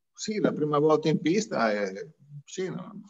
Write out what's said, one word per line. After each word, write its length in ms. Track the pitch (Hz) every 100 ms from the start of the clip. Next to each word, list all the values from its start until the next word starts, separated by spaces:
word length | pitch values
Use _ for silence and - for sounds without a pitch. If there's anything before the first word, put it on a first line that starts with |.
| _
sì, 280 | - - 214
la 120 | -
prima 260 | - 151 147
volta 300 | 156 151 165
in 120 | 151
pista, 520 | 151 196 208 143 113
eh, 420 | 104 98 95 - - - 147
sì, 240 | - - 185
no, 320 | - - -